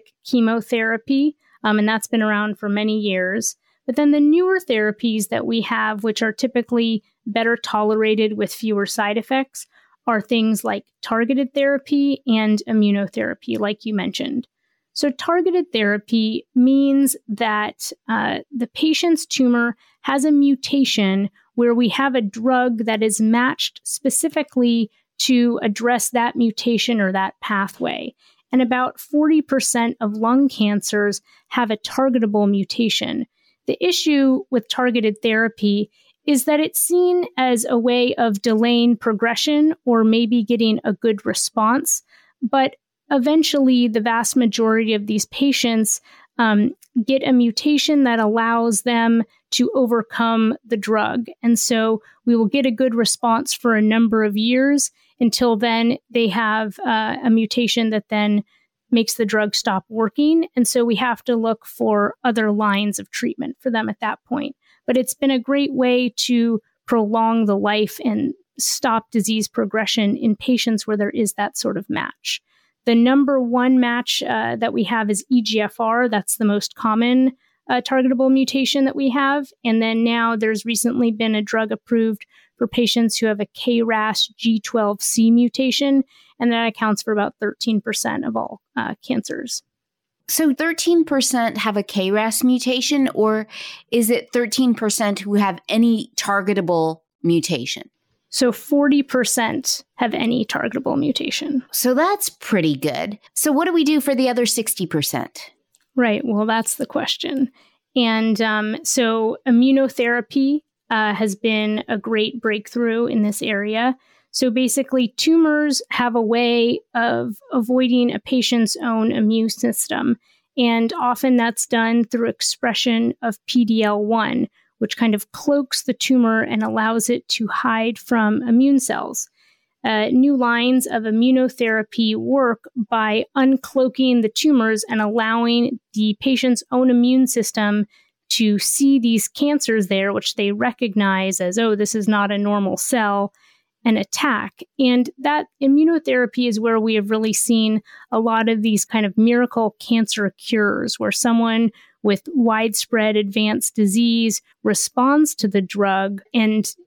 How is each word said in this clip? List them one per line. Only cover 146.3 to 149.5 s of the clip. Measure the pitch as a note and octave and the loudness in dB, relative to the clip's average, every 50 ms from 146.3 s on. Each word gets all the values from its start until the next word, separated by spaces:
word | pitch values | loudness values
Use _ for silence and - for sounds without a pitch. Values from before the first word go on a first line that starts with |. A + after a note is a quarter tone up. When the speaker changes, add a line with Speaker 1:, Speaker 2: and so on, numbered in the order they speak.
| - B3 B3 A#3+ | 0 -2 0 0
Speaker 1:
is | G#3 G#3+ | 0 0
where | A3 A#3 A3+ A3+ | 0 0 0 2
we | G#3+ A3+ A3 | 2 2 0
have | G#3+ G3+ G3+ | 0 0 0
really | A3 A3 A3 A3 | 0 0 0 0
seen | G3+ - - - A#3 A3+ A3 A3 G#3+ G#3+ - - - - - - | -2 -2 0 2 2 2 2 2 0 -2 -4 -6 -14 -20 -10 -4
a | - A3+ | -2 0
lot | A3+ A#3 A3+ A3+ A3+ A3 | 0 2 2 2 2 2
of | A3+ G#3+ | 0 0
these | G#3 A3+ G#3+ G3 - | 0 0 0 0 0
kind | - - A3 G#3+ | -2 -2 0 0
of | G3 F#3 A3 | 0 2 4
miracle | A3 A#3 A#3+ A#3+ B3 A#3+ | 4 4 4 4 2 0